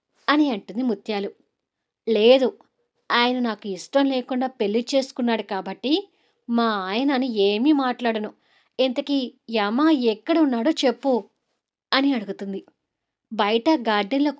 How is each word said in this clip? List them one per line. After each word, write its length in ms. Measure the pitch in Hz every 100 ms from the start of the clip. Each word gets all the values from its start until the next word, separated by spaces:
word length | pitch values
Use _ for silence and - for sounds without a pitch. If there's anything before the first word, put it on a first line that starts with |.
| _ _ -
అని 180 | 294 294
అంటుంది 340 | 214 - 202 254
ముత్యాలు. 400 | 202 - 208 196 - _ _ _ _ _ _ -
"లేదు, 420 | 214 226 262 247 - _ _ _ _ -
ఆయన 280 | 233 240 254
నాకు 280 | 240 214 208
ఇష్టం 380 | 180 - 277 277
లేకుండా 360 | 262 247 254 254 254
పెళ్లి 220 | 202 214 240
చేసుకున్నాడు 540 | 269 262 - 240 226 214
కాబట్టి 420 | 196 185 190 247 330 403 _ _ _ -
మా 200 | 233 233 208 185
ఆయనని 420 | 208 277 269 262 220 196
ఏమీ 240 | 208 269 294 262
మాట్లాడను. 460 | 247 240 220 214 - _ _ _ -
ఇంతకీ 400 | 262 247 277 285 247 - - 226
యమ 300 | 202 233 311 302 240
ఎక్కడ 240 | 214 - 330 302
ఉన్నాడో 260 | 240 233 320 269
చెప్పు," 280 | 240 277 240 202 _ _ _ _ _ _
అని 180 | 254 277
అడుగుతుంది. 500 | 262 202 196 196 196 - _ _ _ _ _ _
"బయట 380 | 214 208 233 226 311 233
గార్డెన్లో 440 | 208 202 277 294